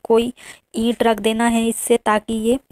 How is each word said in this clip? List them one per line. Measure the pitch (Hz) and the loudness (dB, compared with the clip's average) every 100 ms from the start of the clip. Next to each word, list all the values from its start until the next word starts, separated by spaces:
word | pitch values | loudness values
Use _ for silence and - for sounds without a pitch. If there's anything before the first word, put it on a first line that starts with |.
कोई | - 226 240 - - - _ 226 | 0 0 0 -6 -16 -20 _ -4
ईंट | 226 226 | -2 0
रख | 226 214 | 0 0
देना | 214 220 233 | 0 0 0
है | 233 226 | 0 0
इससे, | 226 - 233 | -2 0 0
ताकि | - 214 - | 2 -2 -2
ये | 226 220 269 - | -2 0 -2 -4